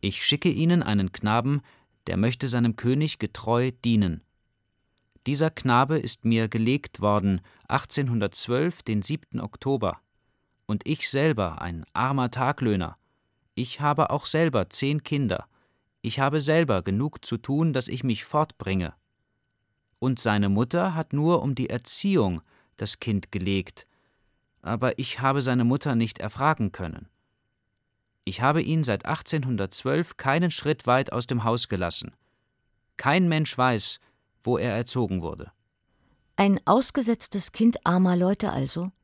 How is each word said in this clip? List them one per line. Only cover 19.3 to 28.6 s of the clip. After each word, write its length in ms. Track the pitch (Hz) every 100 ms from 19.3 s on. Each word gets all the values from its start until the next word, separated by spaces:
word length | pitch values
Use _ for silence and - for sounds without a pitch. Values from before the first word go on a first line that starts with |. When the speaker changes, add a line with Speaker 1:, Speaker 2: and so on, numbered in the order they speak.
| _ _ _ _ _ _ _
Speaker 1:
Und 200 | 131 127
seine 320 | 113 104 101
Mutter 440 | 98 123 170 185
hat 200 | 160 160
nur 260 | 143 156 170
um 140 | 135
die 160 | 123 131
Erziehung 720 | 123 - - 202 190 101 85 _ _ _ _
das 240 | 104 -
Kind 320 | - 104 -
gelegt. 540 | 101 92 98 92 - - _ _ _ _ _ _ _
Aber 380 | - 110 127 -
ich 220 | 127 -
habe 200 | 135 139
seine 240 | 131 123
Mutter 300 | 117 131 147
nicht 240 | 117 113 -
erfragen 540 | 107 - 139 156 104
können. 360 | - 90 - - _ _ _ _ _ _ _ _ _ _ _ -
Ich 160 | 95
habe 180 | 127 151